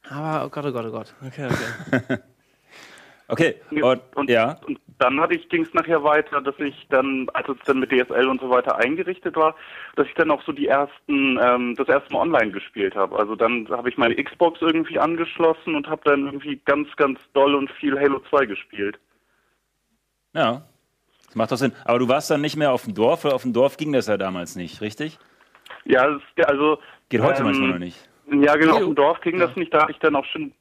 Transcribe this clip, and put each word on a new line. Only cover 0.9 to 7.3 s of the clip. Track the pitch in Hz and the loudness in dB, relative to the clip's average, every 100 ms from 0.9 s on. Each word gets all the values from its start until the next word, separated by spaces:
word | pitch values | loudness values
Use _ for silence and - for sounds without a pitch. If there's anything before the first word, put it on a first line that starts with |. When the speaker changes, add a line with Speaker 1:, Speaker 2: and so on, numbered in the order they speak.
Speaker 1:
Gott. | 113 110 - 131 | -10 -12 -16 -16
Speaker 2:
Okay, | - 135 | -12 -6
okay. | 123 113 - - 127 - 123 | -4 -4 -10 -2 -2 -2 -6
Speaker 3:
<laughs> | _ _ _ _ _ - - - - _ _ | _ _ _ _ _ -20 -20 -20 -20 _ _
Okay, | - 160 - - | 0 0 0 -8
Speaker 4:
Ja, | 151 127 | 0 2
Speaker 3:
und, | 123 - - | 2 -2 -6
Speaker 4:
und, | 135 | 2
Speaker 3:
ja. | 117 113 160 - | 2 2 -2 -10
Speaker 4:
und | 143 - _ | -12 -12 _
dann | 135 139 | 0 2
hatte | 165 | 0
ich, | 170 - | -2 -2
ging's | 175 160 | -4 -2
nachher | 165 156 165 | -2 0 2
weiter, | 147 151 151 147 | 4 2 0 -4
dass | 135 135 | -4 -6
ich | 147 135 - | -8 -8 -2
dann, | 135 135 135 123 | 0 0 -2 -4